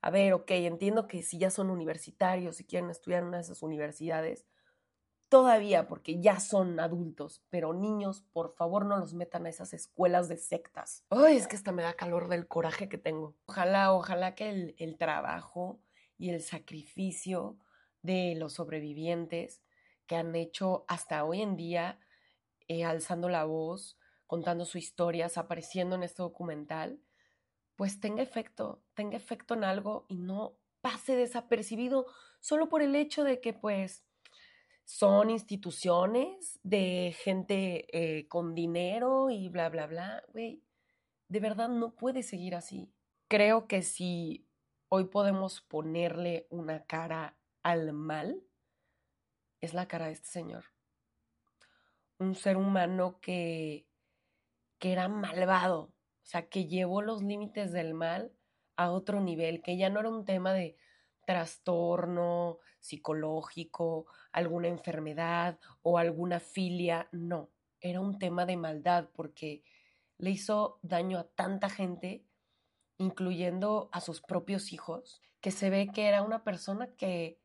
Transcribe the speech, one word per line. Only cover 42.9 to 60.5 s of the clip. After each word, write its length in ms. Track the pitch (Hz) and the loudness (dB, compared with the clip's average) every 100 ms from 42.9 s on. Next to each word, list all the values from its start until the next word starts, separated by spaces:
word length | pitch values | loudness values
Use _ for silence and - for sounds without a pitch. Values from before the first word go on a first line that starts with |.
| _ _ _ _ | _ _ _ _
Creo 380 | 214 208 226 220 | 6 8 6 4
que 160 | 196 | -2
si 640 | 175 - 180 175 165 - _ _ _ _ _ | 0 -4 -4 -2 -4 -8 _ _ _ _ _
hoy 160 | 190 | 2
podemos 560 | 190 202 202 196 190 - | 2 2 2 2 -2 -6
ponerle 840 | _ 156 156 165 170 165 175 165 - | _ -6 -2 0 0 0 -2 -2 -6
una 340 | 175 160 156 | -8 -6 -6
cara 540 | - 160 165 160 156 _ _ _ | -6 -6 -4 -6 -8 _ _ _
al 300 | 170 170 160 | 2 2 0
mal, 500 | 147 156 156 160 370 - _ _ _ _ _ _ _ _ _ _ _ | -4 -4 -4 -4 -6 -10 _ _ _ _ _ _ _ _ _ _ _
es 120 | 170 | -6
la 140 | 165 180 | -6 -4
cara 200 | 170 160 | -6 -6
de 60 | |
este 160 | 156 - | -8 -10
señor. 360 | 175 165 - - _ _ _ _ _ _ _ _ _ _ _ _ _ _ _ | -10 -10 -12 -16 _ _ _ _ _ _ _ _ _ _ _ _ _ _ _
Un 160 | 190 | -2
ser 220 | 185 202 190 | 0 0 2
humano 600 | 196 190 175 185 180 180 | 4 4 2 2 0 -2
que, 640 | - 180 170 165 156 151 _ _ _ _ _ _ _ _ _ _ | -6 -4 -2 -4 -6 -8 _ _ _ _ _ _ _ _ _ _
que 140 | 185 | -2
era 160 | 180 185 | 0 0
malvado, 720 | 214 196 170 185 190 180 170 | -2 -4 0 4 4 4 0
o 400 | 156 _ _ _ | -4 _ _ _
sea, 240 | - 175 165 | -8 -8 -4
que 180 | 196 165 | -4 -2
llevó 360 | 180 180 190 | 0 0 0
los 200 | 208 220 | -2 -4
límites 500 | 202 208 208 214 196 | -4 -4 -6 -6 -4
del 220 | 175 165 | -4 -4
mal 380 | 160 165 175 226 _ _ _ _ - | -4 -2 -4 -6 _ _ _ _ -2
a 140 | 175 | 0
otro 300 | 185 190 202 | 0 -2 -2
nivel, 420 | 190 160 165 165 | 0 0 -2 -2
que 140 | 170 180 | -4 0
ya 140 | 190 | 2
no 100 | 202 | 2
era 80 | 214 | -2
un 160 | 226 | -4
tema 280 | 202 190 185 | -2 0 2